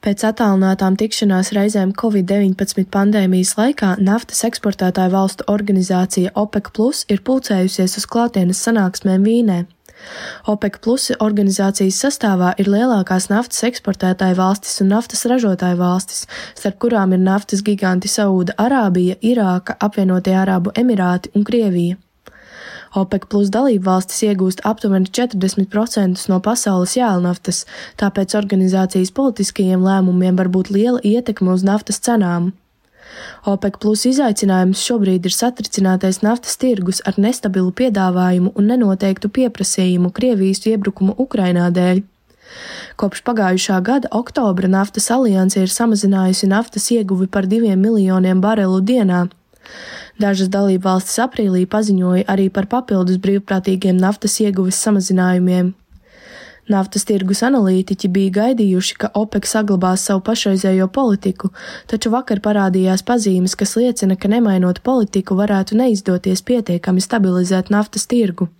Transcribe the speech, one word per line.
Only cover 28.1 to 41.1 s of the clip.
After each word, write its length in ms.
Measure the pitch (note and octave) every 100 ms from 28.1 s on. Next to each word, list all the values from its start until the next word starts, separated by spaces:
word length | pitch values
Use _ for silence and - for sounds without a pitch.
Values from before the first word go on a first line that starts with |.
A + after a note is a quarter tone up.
| G3 F#3+ G#3+
organizācijas 760 | G3+ G3 F#3 F#3+ F#3+ F#3+ F#3 -
politiskajiem 640 | C4+ A3 G3 - F#3 F#3
lēmumiem 560 | F#3 G3 F#3 F3+ F#3 F3+
var 140 | F#3
būt 200 | F#3 F#3
liela 260 | G3+ A#3 B3
ietekme 520 | G#3 A3+ B3 G#3 F#3
uz 120 | F#3
naftas 360 | F#3+ G#3 - -
cenām. 520 | - A#3 F#3 E3+ F3 - _ _ _ _ - - - -
opek 340 | - G3 G3+ -
plus 260 | G#3 G#3+ B3
izaicinājums 760 | C4 C4+ G#3 G3 F#3 F#3 G3
šobrīd 420 | - A#3+ G3 F#3 F3+
ir 80 | -
satricinātais 840 | A#3+ B3 G#3+ - F#3+ F#3 F#3+ F#3
naftas 340 | G#3 A#3+ - -
tirgus 460 | B3+ G#3+ F3+ F#3+ -
ar 80 | G3
nestabilu 560 | G3+ C4 G#3 F#3+ F3+
piedāvājumu 800 | - B3+ G3+ F#3 F3+ F3+ F3+ F3+
un 120 | - G3+
nenoteiktu 640 | B3+ G#3+ F#3+ G3 F#3+ G#3
pieprasījumu 840 | A3+ B3+ - F#3+ - F#3 F3+ F3+
Krievijas 520 | F3 B3+ A3 F#3+ G3 A3
iebrukumu 480 | A3 G3 - F#3+